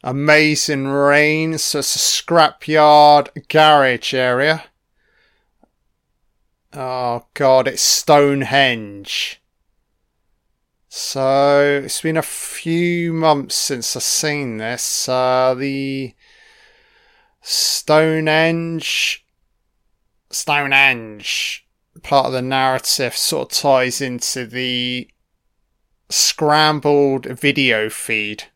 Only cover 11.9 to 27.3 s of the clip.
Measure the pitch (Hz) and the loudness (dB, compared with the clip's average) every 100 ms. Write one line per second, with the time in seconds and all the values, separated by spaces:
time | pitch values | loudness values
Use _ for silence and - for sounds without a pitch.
11.9 | - 160 160 - - - - 165 165 175 | -6 -2 -2 -4 -10 -12 -10 -4 -2 0
12.9 | 175 170 165 160 147 123 - - 127 - | -2 -4 0 2 2 0 -6 -4 -6 -6
13.9 | 123 - - 156 147 131 110 113 120 - | -6 -4 -2 -2 -4 -6 -8 -8 -6 -6
14.9 | - - 127 127 127 131 127 139 139 139 | -6 -2 0 2 2 2 0 -4 -4 -6
15.9 | 135 131 _ _ _ _ _ _ _ _ | -6 -10 _ _ _ _ _ _ _ _
16.9 | _ _ _ _ _ - - - - - | _ _ _ _ _ -8 -4 -2 -4 2
17.9 | 156 160 160 156 156 160 165 165 165 - | 2 4 0 0 2 2 0 -4 -8 -6
18.9 | - - - _ _ _ _ _ _ _ | -4 -4 -6 _ _ _ _ _ _ _
19.9 | _ _ _ _ - - 147 139 135 139 | _ _ _ _ -10 -2 -2 0 2 2
20.9 | 120 110 104 95 - - - _ _ _ | 0 -8 -12 -8 -6 -6 -10 _ _ _
21.9 | - - 139 131 131 127 135 131 131 - | -20 0 0 2 -4 -2 0 0 -2 -4
22.9 | - 123 - - 156 123 - - 131 127 | -4 -4 -4 -4 -4 -4 -2 2 2 2
23.9 | - 135 123 - 131 117 123 127 123 123 | -4 -8 -6 -8 -8 -8 -6 -4 -4 -4
24.9 | 127 - _ _ _ _ _ _ _ _ | -8 -10 _ _ _ _ _ _ _ _
25.9 | _ _ - - - 151 151 156 151 147 | _ _ -2 -2 0 2 4 2 2 2
26.9 | 143 143 135 120 | 2 2 0 -6